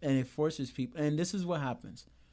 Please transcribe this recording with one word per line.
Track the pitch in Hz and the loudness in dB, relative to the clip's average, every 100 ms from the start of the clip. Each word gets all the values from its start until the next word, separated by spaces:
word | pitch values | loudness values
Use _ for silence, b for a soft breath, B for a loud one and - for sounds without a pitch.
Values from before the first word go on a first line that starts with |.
and | 147 135 | 2 2
it | 127 | 2
forces | - 156 156 123 | 0 0 0 -4
people, | - 123 165 | -2 -4 0
and | 151 151 | 2 2
this | 180 | 2
is | 202 175 | 0 0
what | 160 | 0
happens. | 135 117 101 - - b b | 0 -4 -8 -16 -18 b b